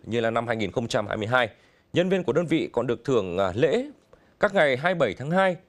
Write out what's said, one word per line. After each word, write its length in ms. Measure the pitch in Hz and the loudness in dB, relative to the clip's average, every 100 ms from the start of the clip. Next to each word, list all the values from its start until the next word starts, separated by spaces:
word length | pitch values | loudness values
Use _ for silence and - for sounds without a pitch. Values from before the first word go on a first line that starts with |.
như 160 | - 117 | -4 -2
là 120 | 113 | 0
năm 160 | 117 117 | 0 -2
hai 80 | 110 | -2
nghìn 160 | 98 | -2
không 160 | - 117 | -4 -2
trăm 200 | 127 101 | -4 -2
hai 100 | 101 | -4
mươi 100 | 107 | 0
hai, 220 | 127 117 - _ _ _ | 0 0 -6 _ _ _
nhân 160 | 151 185 | 0 2
viên 140 | 190 | 0
của 100 | - | 2
đơn 120 | 143 170 | 0 0
vị 240 | 160 90 | 0 0
còn 160 | - 127 | -2 -2
được 160 | 117 | -4
thưởng, 340 | - 123 95 87 | 0 0 0 0
à, 140 | 95 95 | 0 2
lễ 300 | 156 214 294 - _ - _ _ | 2 0 -4 -12 _ -20 _ _
các 140 | 208 | 0
ngày 240 | 196 147 127 | 2 2 2
hai 160 | 170 | 0
mươi 60 | 180 | 0
bảy 140 | 123 | 0
tháng 180 | 90 135 | -2 -2
hai, 260 | 185 190 175 | 2 2 0